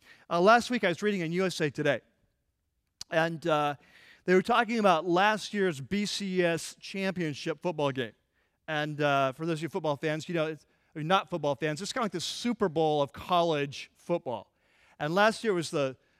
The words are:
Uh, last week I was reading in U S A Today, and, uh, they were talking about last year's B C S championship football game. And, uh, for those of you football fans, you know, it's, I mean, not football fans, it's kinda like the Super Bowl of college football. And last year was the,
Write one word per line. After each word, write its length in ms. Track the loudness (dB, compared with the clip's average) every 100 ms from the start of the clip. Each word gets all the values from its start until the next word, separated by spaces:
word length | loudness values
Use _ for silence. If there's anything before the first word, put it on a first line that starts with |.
| -20 -20 -4
Uh, 120 | 4
last 300 | 6 6 4
week 140 | 0
I 40 | 0
was 140 | 0
reading 180 | -2 -2
in 100 | -2
U 140 | -2 -2
S 140 | 0
A 100 | -2
Today, 300 | 0 0 0 -4 _ _ _ _ _ _ _ _ -20 -4
and, 360 | 0 0 -2 -2
uh, 300 | 0 0 -4 _ -20 -20 -8 2
they 80 |
were 80 | 2
talking 360 | 4 2 2 2
about 300 | 4 4 4
last 440 | 4 4 2 -2
year's 280 | -2 0 -2
B 260 | -4 -2 -2
C 360 | -4 -2 0
S 340 | 2 0 -6 -14
championship 840 | -12 -6 -4 -2 -4 -4 -6 -4
football 280 | -4 -2 -2
game. 220 | -2 -6 -8 _ _ _ _ -6
And, 320 | -4 -4 0
uh, 320 | 2 2 2
for 120 | -2
those 140 | -4 -4
of 40 |
you 40 | -4
football 280 | -4 -2 -2
fans, 320 | -2 -4 -4
you 60 |
know, 120 | -2 -2
it's, 180 | -6 _ _ _
I 40 | -8
mean, 100 | 0
not 220 | 0 0
football 240 | -2 -2
fans, 260 | 0 -2 -4
it's 120 | -6
kinda 120 | -4
like 80 | -4
the 80 | -4
Super 480 | -8 -4 -4 0 0
Bowl 320 | 2 2 2
of 120 | 0
college 800 | -4 0 2 2 0 -2 -8 -16 _
football. 560 | -4 -4 -2 -10 -12 _ _ _ _ -8
And 140 | -2
last 280 | 4 4 2
year 120 | 0
was 160 | -2 -2
the, 260 | -2 -2 -4 _ _